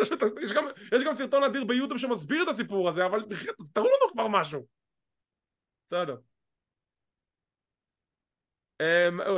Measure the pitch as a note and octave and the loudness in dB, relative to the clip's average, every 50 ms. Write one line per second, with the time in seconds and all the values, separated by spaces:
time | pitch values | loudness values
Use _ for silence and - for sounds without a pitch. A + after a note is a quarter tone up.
0 | G#4 - E4+ - C4 G#3+ - - D4+ - G#3 D4 D4 C#4+ - - G#3 F#3+ G#3 B3+ | -2 -2 0 0 0 -2 -2 -4 -6 -2 -2 -2 -2 -2 -8 -14 -4 0 0 2
1 | C4+ D4+ D4 G#3+ C4+ B3 C#4 C#4 C#4 C4 G#3 C#4 C4 G3+ A#3+ B3 C4+ C#4 D4 B3 | 2 0 -2 -2 -2 0 2 2 2 2 0 -2 -2 0 0 0 0 -2 -4 -4
2 | - B3+ B3 G3 D3+ C#3+ C4 D#4+ F4+ F4+ C#4 G3+ A3+ D#3+ G3 G3 F3+ F3 D#3+ E3+ | -2 -2 -4 -4 -2 -2 -2 0 0 0 -2 -4 -4 -2 -2 0 0 0 2 2
3 | F#3 F#3 F#3+ G#3+ A3 G#3+ G3+ E3 - - A4 - F#3+ D3 - - - B4 C5+ C#5 | 0 0 0 -2 -4 -6 -8 -8 -8 -10 -10 -10 -16 -4 -2 2 4 4 6 6
4 | C5 G4+ - A#3 A3+ A3 G#3 G3 D#3+ D3 D3+ C#3+ A#2+ - _ _ _ _ _ _ | 4 2 2 -2 -2 2 2 2 2 0 -4 -10 -10 -12 _ _ _ _ _ _
5 | _ _ _ _ _ _ _ _ _ _ _ _ _ _ _ _ _ _ F3 F3 | _ _ _ _ _ _ _ _ _ _ _ _ _ _ _ _ _ _ -4 -4
6 | F3+ D3+ C3 A#2+ A#2+ _ _ _ _ _ _ _ _ _ _ _ _ _ _ _ | -4 -4 -6 -10 -14 _ _ _ _ _ _ _ _ _ _ _ _ _ _ _
7 | _ _ _ _ _ _ _ _ _ _ _ _ _ _ _ _ _ _ _ _ | _ _ _ _ _ _ _ _ _ _ _ _ _ _ _ _ _ _ _ _
8 | _ _ _ _ _ _ _ _ _ _ _ _ _ _ _ - D3+ D#3+ E3 F3 | _ _ _ _ _ _ _ _ _ _ _ _ _ _ _ -4 0 2 4 4
9 | F3 F3 F3 F3 - - G3 | 4 2 0 -2 -2 0 2